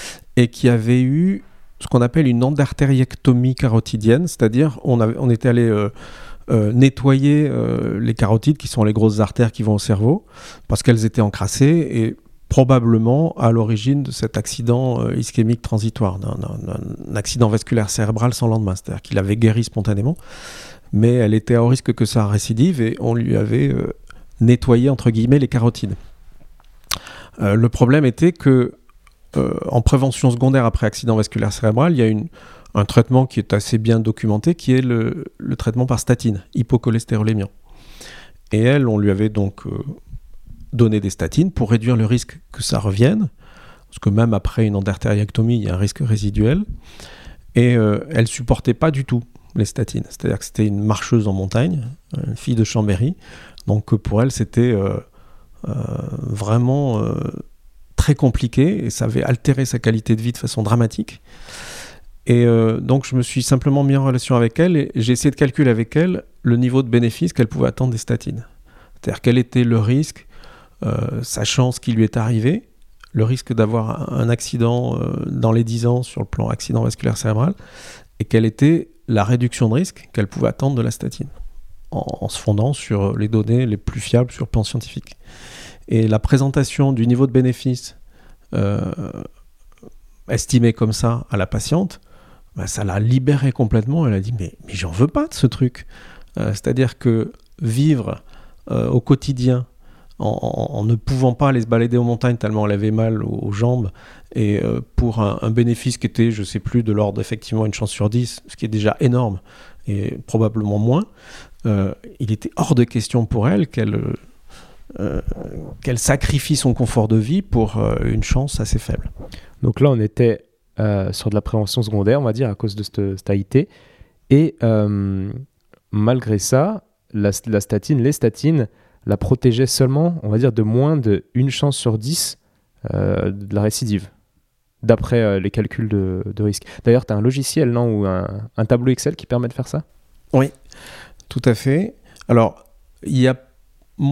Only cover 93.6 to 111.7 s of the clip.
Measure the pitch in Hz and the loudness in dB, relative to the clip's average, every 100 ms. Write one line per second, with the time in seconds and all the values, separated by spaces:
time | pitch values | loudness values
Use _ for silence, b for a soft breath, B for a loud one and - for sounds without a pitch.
93.6 | 113 117 110 160 139 98 101 117 87 - | 0 0 0 0 0 0 -2 -6 -8 -12
94.6 | - 92 87 87 147 285 302 - 127 - | -14 -8 -6 0 2 2 -4 0 -2 0
95.6 | 127 - - B B B B - - 98 | -2 -2 -16 B B B B -6 -4 -2
96.6 | 131 123 123 - 123 113 - - _ - | -2 0 -2 0 0 0 -2 -10 _ -6
97.6 | 123 117 151 135 101 - b b b b | -4 0 2 2 -2 -8 b b b b
98.6 | - 120 113 123 - 135 - 127 127 123 | -4 -2 0 0 2 2 2 -2 0 0
99.6 | 120 - b b b - 107 - - - | -2 -14 b b b -6 -4 -4 -4 -4
100.6 | - 117 107 113 - 131 127 117 139 131 | -4 -2 -2 -2 -2 0 0 2 0 0
101.6 | 113 117 117 120 120 117 127 117 107 110 | 0 0 2 2 0 0 -2 -2 -2 -2
102.6 | 104 101 107 110 113 110 - - 101 98 | 0 0 0 0 0 -2 -4 -6 -6 -2
103.6 | 120 127 101 B B B B - 104 101 | 0 0 -4 B B B B -2 0 0
104.6 | 113 - - - 120 110 101 - 113 113 | 0 -2 -4 -2 0 0 0 0 0 2
105.6 | 120 117 131 - 110 - 117 104 95 104 | 2 0 -4 -4 -4 0 0 0 -6 -8
106.6 | - 123 110 104 104 104 104 110 - 110 | -2 -2 0 0 0 -2 -6 -8 -6 -4
107.6 | 107 - 110 - 104 120 120 - - - | -2 -4 -6 -2 -2 0 -4 -8 -18 -10
108.6 | 120 107 104 - 139 123 117 92 B B | -6 0 0 2 0 2 0 -4 B B
109.6 | B B - 101 98 - - 113 110 113 | B B -6 -4 -4 -8 -4 0 0 0
110.6 | 104 104 113 147 214 B B B B - | -2 0 2 0 -2 B B B B -8
111.6 | 117 | -2